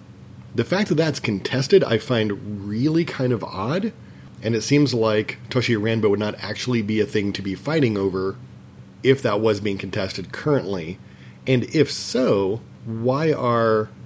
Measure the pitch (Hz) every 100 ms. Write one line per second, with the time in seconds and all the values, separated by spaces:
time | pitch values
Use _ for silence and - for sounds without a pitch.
0 | - - - - - - 117 185 208 156
1 | 160 139 - 98 - 127 135 196 143 113
2 | - 120 107 101 101 104 101 107 143 160
3 | 175 - 127 113 - 90 107 175 220 -
4 | - - - - 110 113 - 143 143 120
5 | 110 107 107 - - 127 120 113 107 113
6 | 104 101 107 - 101 110 - 120 104 107
7 | 101 107 101 92 95 - - 175 127 101
8 | 98 92 95 - - - - - - -
9 | 123 131 117 104 110 101 104 98 98 107
10 | 98 - 87 - 151 139 87 98 80 95
11 | - - - - - 131 110 160 120 -
12 | - - 247 104 98 110 - - 117 113
13 | 117 135 160 143 123 117 113 110 107 -